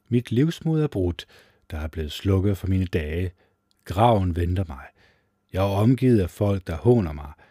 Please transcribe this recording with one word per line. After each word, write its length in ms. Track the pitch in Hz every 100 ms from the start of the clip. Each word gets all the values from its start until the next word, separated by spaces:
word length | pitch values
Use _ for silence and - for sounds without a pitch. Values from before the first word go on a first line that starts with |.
| -
Mit 240 | 120 -
livsmod 500 | 113 160 - 160 156
er 60 | 151
brudt, 380 | 101 87 - - - _ _ -
der 80 | 78
er 100 | 76
blevet 240 | 80 76
slukket 460 | - 98 95 101 95
for 80 | 92
mine 200 | 95 92
dage. 460 | 90 76 82 92 - _ _ _ _
Graven 520 | - 104 120 107 92 85
venter 280 | 87 92 82
mig. 160 | 67 - _ _ _ _ _ _
Jeg 100 | 92
er 140 | 98 98
omgivet 440 | 110 131 127 110
af 100 | 87
folk, 360 | - 104 98 -
der 100 | 82
håner 360 | 113 120 82
mig, 200 | 73 73 - _